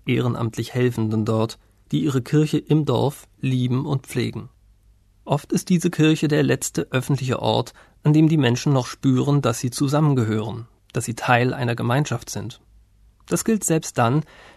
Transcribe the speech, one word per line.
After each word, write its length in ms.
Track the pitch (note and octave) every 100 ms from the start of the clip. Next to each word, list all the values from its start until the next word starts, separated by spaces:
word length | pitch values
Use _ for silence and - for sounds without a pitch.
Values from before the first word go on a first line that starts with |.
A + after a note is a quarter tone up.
| -
ehrenamtlich 720 | B2 B2 A#2 A#2 A#2 A2+ B2
Helfenden 500 | B2 A#2+ A2 A2 A2
dort, 320 | A2+ A2+ - _ _ _
die 120 | D3
ihre 200 | D3+ C3
Kirche 340 | A#2+ D3+ D3+ D3
im 280 | - D3+ C#3+
Dorf 420 | A#2 B2 - - _
lieben 440 | C3+ B2+ B2 B2 D3
und 220 | C#3 -
pflegen. 420 | C3 A2+ A2 G#2 _ _ _ _ _ _ _
Oft 300 | - D3 -
ist 160 | D3 -
diese 220 | F3+ E3+
Kirche 360 | D#3+ D#3 D#3 D3
der 140 | D3
letzte 460 | C3+ C3 - - -
öffentliche 500 | C3 B2 C#3 B2+ A2+
Ort, 340 | A2+ A#2 A2+ - - _
an 80 | D3+
dem 160 | D3+ D#3
die 100 | D#3+
Menschen 360 | B2+ B2 D3+
noch 140 | C3+ B2
spüren, 560 | - C#3 B2+ C3+ C#3+
dass 160 | C3+ A2
sie 100 | B2+
zusammengehören, 960 | - C#3 D3 D3+ C3 A2 G#2+ A2 A2 A#2 _ _
dass 120 | A#2 A#2
sie 80 |
Teil 400 | A#2+ - A#2+ B2
einer 220 | C3+ B2 A#2
Gemeinschaft 560 | A#2 B2+ D3+ C#3 -
sind. 280 | G#2+ G#2+ - _ _ _ _ _ _ -
Das 180 | C4+ -
gilt 180 | G#3+
selbst 360 | - D#3+ - -
dann, 240 | A#2 D3 - - -